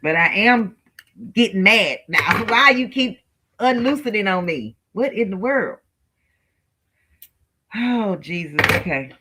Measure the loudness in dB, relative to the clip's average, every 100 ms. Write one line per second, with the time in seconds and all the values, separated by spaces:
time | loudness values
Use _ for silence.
0 | 0 2 2 2 4 4 0 -6 _ _
1 | -20 _ -8 0 2 4 4 4 2 -2
2 | -4 -2 0 -2 0 2 4 4 0 -2
3 | -4 -4 _ _ _ _ 0 2 0 -2
4 | -2 -2 0 -2 -2 -6 -8 -14 _ -4
5 | -4 -2 -4 -2 -2 -2 -2 -8 _ _
6 | _ _ _ _ _ _ _ _ _ _
7 | _ _ -20 _ _ _ _ -6 -2 0
8 | -2 -4 -6 -8 -6 -2 0 0 -2 -6
9 | -6 -16